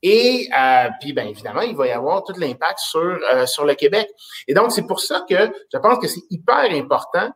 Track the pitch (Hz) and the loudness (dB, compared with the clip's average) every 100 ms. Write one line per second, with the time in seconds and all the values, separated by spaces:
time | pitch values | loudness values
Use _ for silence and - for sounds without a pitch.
0 | 175 220 247 254 - 135 131 127 120 107 | 4 4 4 2 0 2 4 4 2 -4
1 | 143 131 104 104 110 117 233 196 110 120 | -6 -6 -6 -10 -8 -4 -4 -2 -2 0
2 | 135 190 190 180 151 120 160 190 - 160 | -2 -2 -4 -6 -6 -4 -4 -4 -4 -2
3 | 175 180 101 127 127 - 147 139 - 208 | -2 -2 0 0 0 0 0 2 2 2
4 | - - - - - 147 233 220 170 190 | -2 -10 -20 -16 0 2 2 0 -4 -6
5 | - 349 - 185 220 - - 180 214 247 | -4 -6 0 2 2 -2 -8 0 2 2
6 | - - - 170 - 233 254 160 131 - | -2 -8 -10 -6 0 2 2 0 -2 -2
7 | - 175 214 | -2 -4 -4